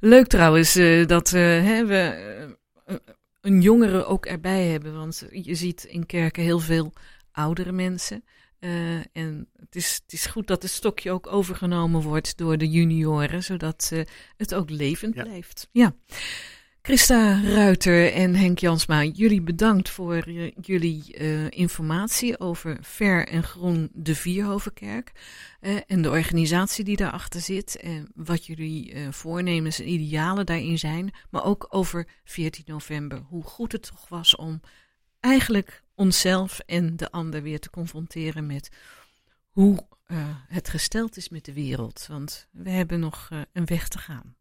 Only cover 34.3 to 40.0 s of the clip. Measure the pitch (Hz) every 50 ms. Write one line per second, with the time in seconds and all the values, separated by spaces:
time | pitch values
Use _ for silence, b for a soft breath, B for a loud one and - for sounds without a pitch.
34.3 | - - 156 160 160 160 b b b b b b b b _ _ _ _ - 247
35.3 | 269 269 - - 233 202 190 - - - _ _ _ - 202 190 180 - - 185
36.3 | 185 185 190 185 - - - - - 175 180 165 165 165 160 - - 170 165 160
37.3 | 156 156 147 151 156 147 - - - 175 170 165 - 156 170 165 - 165 160 160
38.3 | 156 156 151 147 139 139 - - b b b b b b b b b b b b
39.3 | b b _ _ _ 196 196 202 202 - - _ _ _